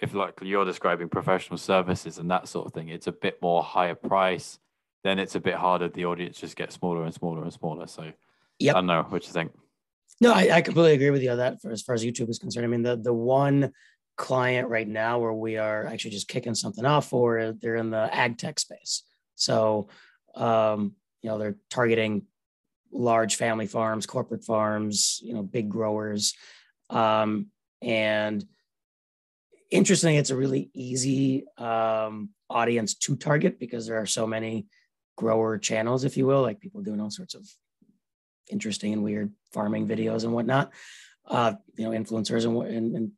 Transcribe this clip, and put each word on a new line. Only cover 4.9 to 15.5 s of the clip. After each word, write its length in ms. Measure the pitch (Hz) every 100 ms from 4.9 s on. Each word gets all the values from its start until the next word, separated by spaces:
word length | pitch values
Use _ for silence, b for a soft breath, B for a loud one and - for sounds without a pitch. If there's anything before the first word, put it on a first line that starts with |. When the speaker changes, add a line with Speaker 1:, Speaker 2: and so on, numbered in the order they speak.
| _
Speaker 1:
then 140 | 98 95
it's 160 | 95
a 60 | 95
bit 140 | 92
harder. 340 | 87 90 90 87
The 160 | 90
audience 340 | 87 87 87 -
just 180 | 82 -
gets 180 | -
smaller 300 | - 90 85
and 100 | 82
smaller 280 | - 87 82
and 100 | 82
smaller. 340 | - 85 80 80
So 260 | - 80 - _ _ _ -
Speaker 2:
Yep. 160 | 135
Speaker 1:
I 40 | 95
don't 80 | 92
know. 160 | 82 76
What 140 | 92
do 40 | -
you 60 |
think? 200 | 90 85 - _ _ _ _ _ _
Speaker 2:
No, 120 | 240
I, 180 | 208 185
I 80 | 170
completely 320 | - 165 165
agree 160 | 147 143
with 120 | 139
you 80 | 127
on 80 | 120
that 220 | 123 123
for, 120 | -
as 100 | 110
far 120 | -
as 100 | 120
YouTube 240 | 117 120 113
is 100 | 117
concerned. 260 | - 113
I 40 | 120
mean, 140 | 120
the, 140 | 120 120
the 160 | 113
one 600 | 117 120 131 143 139 139 b b b _ -
client 520 | - 131 123 123 123
right 180 | 117 107
now 320 | 110 113 120
where 140 | 117
we 240 | 110 110